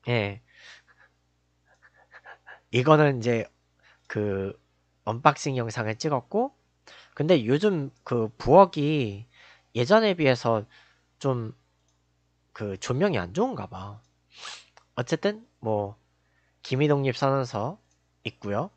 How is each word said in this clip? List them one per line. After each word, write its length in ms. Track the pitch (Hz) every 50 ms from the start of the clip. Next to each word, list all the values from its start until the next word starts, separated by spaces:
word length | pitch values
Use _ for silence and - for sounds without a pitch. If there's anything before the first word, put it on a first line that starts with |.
| _ 123
예. 320 | 120 117 104 101 98 104 _ _ _ - - - - - _ _ _ _ - _ _ _ _ _ _ _ _ _ _ _ _ _ _ _ _ _ _ _ _ _ - - _ - - _ _ - - - _ _
이거는 480 | - 120 127 156 156 151 151 143 135 120
이제 260 | 110 123 120 113 104 - _ _ _ _ _ _ _ _ _ _ _
그 500 | _ - 110 104 104 98 98 98 98 - _ _ _ _ _ _ _ _ _ _
언박싱 540 | 107 113 120 147 156 143 - - 151 135
영상을 360 | 127 117 113 110 - 113 107 110
찍었고, 580 | 113 - 156 147 123 - _ - 208 247 285 _ _ _ _ _ _ _ - - - - _ _
근데 320 | - 143 160 185 147 110
요즘 460 | 110 135 151 202 214 190 160 139 139 _ _ _
그 260 | - 127 120 113 104 -
부엌이 880 | _ - 117 143 185 196 175 - 156 143 147 156 147 123 104 98 101 113 _ _ - - - - _ _ _ _
예전에 380 | 113 120 131 202 226 220 208 185
비해서 500 | 175 156 135 127 117 - 120 113 107 104 _ _ - - _ _ _ _ _ _ _
좀 340 | - 139 131 120 113 110 123 _ _ _ _ _ _ _ _ _ _ _ _ _ _ _ _ _ _ _ _
그 220 | - 107 101 95 95
조명이 400 | - - 123 131 185 208 160 104
안 160 | 87 87 104
좋은가 320 | 165 226 269 233 131 101
봐. 340 | - - 92 - 202 - 110 _ _ _ _ _ _ _ - - - - - - _ _ - _ _ _
어쨌든 520 | - 127 - 165 156 - 202 208 220 233 _ _ _
뭐 360 | - 110 110 104 101 98 107 _ _ _ _ _ _ _ _ _ _ _ _ _ _
기미독립 520 | - 131 131 151 147 147 139 135 135 117
선언서 640 | - 143 135 135 139 131 120 - 104 107 135 190 _ _ _ _ _ _ _ _ _ _
있고요. 480 | 113 _ _ - 104 101 107 160 202 _